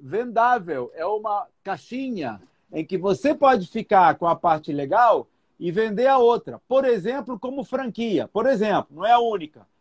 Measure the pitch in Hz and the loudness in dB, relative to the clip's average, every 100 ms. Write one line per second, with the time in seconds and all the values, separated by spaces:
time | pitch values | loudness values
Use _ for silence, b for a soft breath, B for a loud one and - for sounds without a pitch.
0 | 135 196 247 226 233 247 170 139 120 - | -8 -6 -4 0 2 2 -2 -6 -8 -6
1 | 175 214 214 202 180 _ 196 180 - 254 | -6 -4 -4 -6 -8 _ -10 -10 -8 -10
2 | 262 208 127 101 _ _ _ 156 160 185 | -8 -6 -8 -10 _ _ _ -10 -6 -4
3 | 196 - 285 302 269 240 175 226 - 196 | -2 0 0 2 4 2 0 -8 2 4
4 | 170 135 170 165 170 156 165 147 139 202 | 4 4 0 0 0 0 -2 -6 0 2
5 | 240 160 - _ _ - 170 175 220 208 | 4 2 -2 _ _ -10 -6 -2 -2 0
6 | 262 262 233 233 151 113 - 262 262 226 | 2 4 4 2 -4 -14 -2 0 2 0
7 | 190 277 247 220 254 277 190 262 254 214 | -2 -6 -8 -10 -8 -8 -6 -6 -6 -6
8 | 226 165 107 202 254 233 214 165 - 143 | -2 -2 -2 -2 0 2 2 0 -2 -4
9 | 208 240 233 202 151 117 _ _ | 2 2 2 -4 -8 -18 _ _